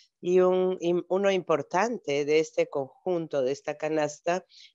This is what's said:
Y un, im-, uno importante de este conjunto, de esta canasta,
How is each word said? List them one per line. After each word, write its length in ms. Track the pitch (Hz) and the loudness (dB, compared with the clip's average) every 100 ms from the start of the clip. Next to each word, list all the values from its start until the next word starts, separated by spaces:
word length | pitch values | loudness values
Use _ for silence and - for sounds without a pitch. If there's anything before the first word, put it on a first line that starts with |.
| _ - | _ -8
Y 180 | 175 185 | 0 4
un, 380 | 185 185 185 185 | 4 4 0 0
im-, 240 | 170 175 165 | 0 -2 0
uno 220 | 185 196 | 0 2
importante 920 | 190 165 151 143 175 220 226 - 143 | 0 0 -2 0 -2 -2 -4 -4 -2
de 140 | 143 151 | 2 2
este 320 | 156 - 160 | 2 -2 -2
conjunto, 720 | 147 131 _ - 175 160 147 | -2 -8 _ -4 -4 -2 -2
de 100 | 127 | -2
esta 240 | 139 - 147 | -2 -8 -6
canasta, 720 | 156 156 151 147 - 180 - - - | -4 -2 -2 -4 -4 -4 -6 -20 -18